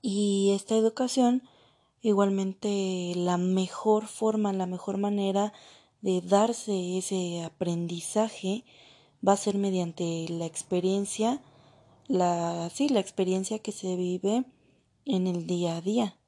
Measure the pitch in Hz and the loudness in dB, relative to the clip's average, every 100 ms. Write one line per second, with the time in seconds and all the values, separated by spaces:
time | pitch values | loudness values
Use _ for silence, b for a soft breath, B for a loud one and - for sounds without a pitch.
0 | 247 196 202 196 196 196 - 220 220 220 | -2 0 2 2 2 2 2 2 2 0
1 | 254 - 240 254 b b b b b b | -2 4 4 4 b b b b b b
2 | 226 202 202 196 190 190 208 202 190 185 | 2 4 4 2 -2 -4 -2 0 0 -2
3 | 175 175 175 175 185 185 185 - 220 214 | -2 0 0 2 2 2 0 -2 2 2
4 | 220 - 220 214 202 190 180 180 - 196 | 2 -2 0 2 0 -2 -4 -6 -6 -2
5 | 202 202 196 196 208 B B B B _ | 0 0 0 2 0 B B B B _
6 | 196 180 180 196 220 233 - 196 180 185 | -2 -2 4 4 4 0 -2 -2 0 -2
7 | 180 190 180 170 165 _ 175 170 170 170 | -2 -2 -2 -4 -8 _ -4 -2 -4 -6
8 | - 214 220 - 185 208 B B B B | -4 -2 -2 -2 -4 -4 B B B B
9 | B B - 196 208 202 196 185 170 160 | B B 0 2 0 0 0 0 -4 -4
10 | 170 165 165 170 165 160 - 180 185 196 | -4 -4 -4 -6 -6 -8 -4 -2 0 0
11 | 202 - 220 277 b b b b b b | -2 -2 -2 -2 b b b b b b
12 | - 185 180 170 170 170 170 - 285 240 | -2 2 2 2 -2 -2 -6 -2 2 2
13 | 190 - 185 185 190 214 - - 185 180 | 0 -2 0 0 -2 -6 -6 -8 -4 -2
14 | 180 180 196 226 254 b b b b _ | -2 -2 0 0 -2 b b b b _
15 | - 196 185 175 165 180 175 165 175 226 | -2 0 2 -2 -2 -2 0 -2 -2 0
16 | 214 - | 0 -6